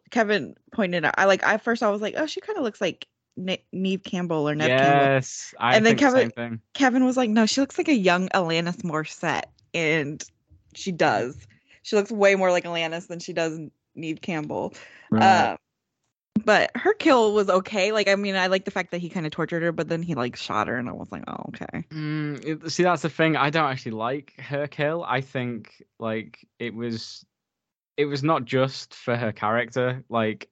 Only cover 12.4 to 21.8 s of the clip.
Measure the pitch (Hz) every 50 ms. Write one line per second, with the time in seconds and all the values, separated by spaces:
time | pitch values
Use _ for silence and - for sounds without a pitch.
12.4 | 190 185 175 175 170 175 170 165 165 160 165 170 185 - 175 170 - - 175 175
13.4 | 165 165 156 165 156 - - _ _ _ - - 165 160 160 - - - 170 156
14.4 | 151 143 - 92 127 - - - - - - - - - - - 180 196 190 175
15.4 | 139 110 85 - _ _ _ _ _ _ _ _ _ _ _ _ _ _ - 208
16.4 | - 220 208 175 - - - 240 - 359 427 - - 330 269 240 220 214 208 214
17.4 | 202 190 180 190 190 - 220 202 185 208 214 214 202 196 196 196 202 202 190 190
18.4 | 185 185 190 190 190 196 - 190 180 - 175 175 175 165 - 185 156 151 - -
19.4 | 160 - 175 165 165 170 160 170 160 156 170 165 170 170 160 120 123 123 123 -
20.4 | - - 98 107 104 - 117 123 123 107 - - - - 98 71 - - - -
21.4 | - - - - - - - -